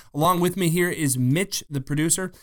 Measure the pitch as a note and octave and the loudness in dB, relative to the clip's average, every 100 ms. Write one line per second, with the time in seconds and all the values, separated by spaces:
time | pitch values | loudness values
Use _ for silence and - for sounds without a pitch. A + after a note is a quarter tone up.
0 | - C#3+ E3 F3 F3+ F3+ E3+ E3+ F3+ C#3+ | -10 0 2 2 0 0 0 2 0 0
1 | D3 B2+ B2+ D#3 G3 - - C#3 C#3 D3 | -2 2 2 2 0 -6 -6 -8 -4 -2
2 | D#3+ F3 F#3 - | 0 0 -4 -10